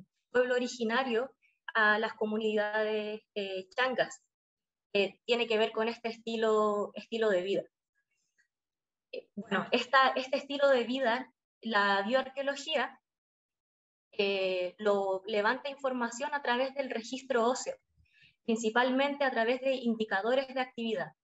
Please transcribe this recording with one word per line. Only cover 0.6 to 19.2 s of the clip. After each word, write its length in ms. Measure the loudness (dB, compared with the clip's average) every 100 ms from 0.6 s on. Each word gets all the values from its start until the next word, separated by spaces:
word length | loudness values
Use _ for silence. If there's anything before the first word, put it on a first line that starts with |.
| -2 -2 -2 0 0 -2 -2 _ _ _ -4
a 260 | 2 4 4
las 140 | 0
comunidades, 1080 | -2 -2 0 0 0 0 0 0 -2 -4 -8 _ -8
eh, 320 | -6 -6 -6 -2
changas. 460 | 0 0 -2 -6 _ _ _ _ _ _ _
Eh, 260 | 0 0 -2 -2
tiene 200 | 0 2
que 120 | 2
ver 160 | 2
con 160 | 0 -4
este 180 | -4 -8
estilo, 840 | -8 -6 0 2 4 2 0 -4
estilo 360 | -8 -8 -2 2
de 120 | 2
vida. 220 | 0 -2 -4 _ _ _ _ _ _ _ _ _ _ _ _ _ _
Eh, 160 | -14 -12 -12
bueno, 320 | -4 -4 0
esta, 420 | 0 4 4 6 2
este 220 | -2 -4
estilo 320 | -4 2 4
de 160 | 4 2
vida, 480 | 0 0 0 -4 _ _ _
la 400 | -2 2 2 2
bioarqueología, 960 | 2 0 0 -4 -4 -4 -2 -2 -2 -8 _ _ _ _ _ _ _ _ _ _ _ -2
eh, 580 | 0 2 0 0 -4 -2
lo 440 | 0 2 2 -2 -2
levanta 440 | 0 2 0 -4
información 640 | -4 -4 -2 -4 -4 -6
a 80 | -4
través 320 | -2 0 -2 -4
del 140 | -6
registro 560 | -6 -8 -8 -2 2 2
óseo, 300 | 0 -4 -10 _ _ _ _ -20 _ -4
principalmente 800 | -2 2 2 4 2 0 0